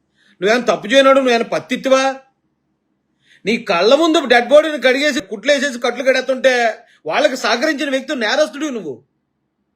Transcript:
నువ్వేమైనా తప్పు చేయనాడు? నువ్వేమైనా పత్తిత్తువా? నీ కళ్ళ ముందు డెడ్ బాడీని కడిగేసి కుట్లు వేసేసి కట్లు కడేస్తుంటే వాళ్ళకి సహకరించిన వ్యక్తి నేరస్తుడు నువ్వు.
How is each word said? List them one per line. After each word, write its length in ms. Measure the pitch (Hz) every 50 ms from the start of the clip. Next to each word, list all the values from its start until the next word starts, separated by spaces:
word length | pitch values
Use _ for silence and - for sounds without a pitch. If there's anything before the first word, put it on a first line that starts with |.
| _ _ _ _ _ _ _ _
నువ్వేమైనా 340 | 151 185 233 247 240 226 175
తప్పు 120 | - 151
చేయనాడు? 320 | 202 254 269 269 269 269 277
నువ్వేమైనా 240 | 262 254 233 226 226
పత్తిత్తువా? 720 | - 170 156 - - 254 - - 269 262 262 269 269 269 269 - _ _ _ _ _ _ _ _ _ _ _ _ _ _ _ _ _ _ _ _ _ _ _ -
నీ 120 | 185 233
కళ్ళ 380 | 233 233 - 180 170 190 220 269
ముందు 300 | 294 330 339 320 339 285
డెడ్ 240 | 226 247 240 214 214
బాడీని 320 | 277 302 320 311 302 269
కడిగేసి 380 | 233 262 247 277 294 302 240 302
కుట్లు 320 | - - 214 208 185 277
వేసేసి 280 | 285 269 262 285 240 240
కట్లు 240 | 262 240 233 254 262
కడేస్తుంటే 760 | 262 254 262 254 269 262 254 240 262 254 240 233 220 214 - - _ _ _ _
వాళ్ళకి 320 | 151 170 220 294 294 262
సహకరించిన 520 | 254 - 208 226 240 294 311 311 262 302 285
వ్యక్తి 260 | 262 269 262 277 302
నేరస్తుడు 500 | 254 220 208 254 294 302 - - 285 320
నువ్వు. 380 | 294 247 220 180 147 123 113 _ _ _ _ _ _ _ _ _ _ _ _ _ _ _